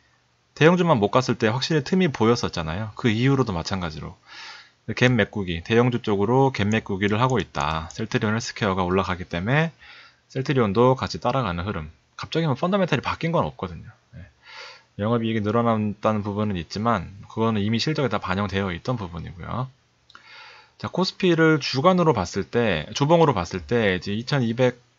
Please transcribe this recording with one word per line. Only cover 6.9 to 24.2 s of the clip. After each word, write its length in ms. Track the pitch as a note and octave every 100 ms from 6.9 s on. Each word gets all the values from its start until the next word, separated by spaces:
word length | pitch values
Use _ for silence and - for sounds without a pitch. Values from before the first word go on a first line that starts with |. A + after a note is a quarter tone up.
| F#2+ G2+ G#2+
하고 180 | B2+ B2+
있다. 500 | - D2 D2 D#2+ D#2+
셀트리온 440 | - A2 B2 A2
헬스케어가 500 | A2 - - G#2+ F#2+
올라가기 400 | F2+ F#2+ F#2 F2+
때문에 480 | F2 F2 G2+ D3 D#3+ - - - - _ _
셀트리온도 640 | C3+ C3 C3 G#2+ G2 B2+
같이 260 | C3 F#2+ E2+
따라가는 440 | - C3+ G#2+ F2
흐름. 260 | G2 E2+ D#2 - _ -
갑자기 300 | - D#3+ D#3+
뭐 80 |
펀더멘털이 460 | B2 F3+ G3 F3+ C3+
바뀐 320 | - - E3
건 120 | E3 E2+
없거든요. 420 | - F2+ D#2+ - - _ E2+
예. 100 | E2+ _ - - - - _ -
영업이익이 420 | G#2 A#2+ A2+ A2+
늘어난다는 800 | G#2 A#2 A#2 A2 G#2+ G2 A2 G#2+
부분은 340 | G2+ G2+ G#2+ F#2
있지만 520 | D#2+ G2 A#2 G#2 F#2+ G2 -
그거는 340 | - A2+ G#2+
이미 160 | G2+ A2+
실적에 300 | D#3 D#3 B2
다 100 | G#2+
반영되어 540 | - F#2 G2+ G2 G2
있던 240 | E2+ - B2
부분이고요. 720 | F2+ E2 D#2+ E2 D#2+ G2 C3 - _ _ _ - - - - - _ -
자, 100 | G#2+
코스피를 720 | - F#3 - F#3 E3 D#3+ D#3
주간으로 520 | - B2+ F3 F3+ D#3+
봤을 300 | G#2+ F2+ G2
때, 440 | F2 A#2 A#2 D#2 D2+
주봉으로 420 | A2 C#3+ E3+ D#3
봤을 260 | G2 E2+ F#2
때 340 | D#2 A#2 G#2
이제 180 | F#2 G2
이천이백 720 | G#2